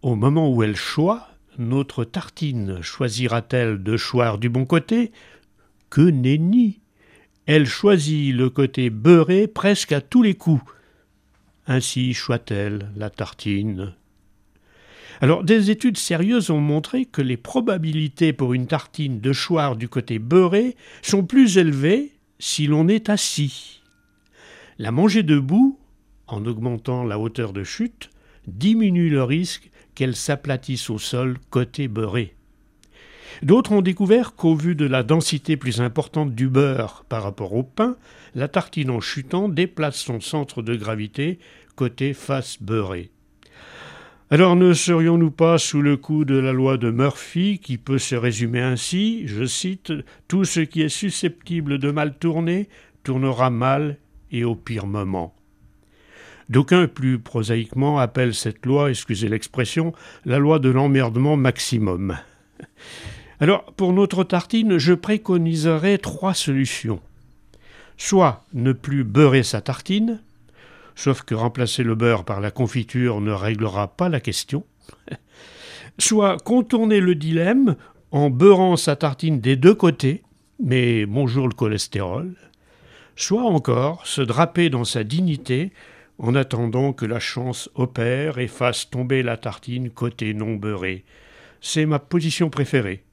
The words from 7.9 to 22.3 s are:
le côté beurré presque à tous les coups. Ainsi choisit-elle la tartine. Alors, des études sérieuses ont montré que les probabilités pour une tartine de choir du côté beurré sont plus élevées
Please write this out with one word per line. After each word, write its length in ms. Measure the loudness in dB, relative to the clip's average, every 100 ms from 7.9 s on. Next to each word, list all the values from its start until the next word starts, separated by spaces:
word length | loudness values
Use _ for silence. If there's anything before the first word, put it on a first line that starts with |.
| 4 2 0 0
le 160 | 2 0
côté 400 | 2 0 0 -2
beurré 560 | 2 8 8 8 2 2
presque 460 | 0 0 0 0
à 80 | -2
tous 220 | 2 4
les 120 | 4
coups. 300 | 2 2 0 0 -20 _ _ _ _ _ _ _ _ -4
Ainsi 460 | -2 -2 -4 -4
choisit-elle 760 | -4 -4 -6 -4 -6 -4 -6 -10 -10
la 140 | -12
tartine. 840 | -8 -12 -8 -4 -2 -2 -6 -10 -14 _ _ _ _ _ _ _ _ _ -20 -20 -2
Alors, 240 | 2 2
des 260 | 4 4 4
études 260 | 2 0 -2
sérieuses 540 | -4 -2 2 0 0
ont 100 | 0
montré 440 | 2 0 -2 -4
que 180 | -4 -4
les 140 | -2 -4
probabilités 960 | -4 -2 -2 -2 -2 -2 -4 0 0
pour 220 | 2 -2
une 120 | -2 -2
tartine 540 | -4 -6 -8 -6 -2
de 120 | -2
choir 440 | -2 0 0 0 -4
du 120 | -6
côté 300 | -6 -4 -6
beurré 560 | 2 4 4 2 0 -4 -18 -14
sont 220 | -2 0
plus 360 | 4 6 6 6
élevées 520 | 4 2 2 2 -2 _ _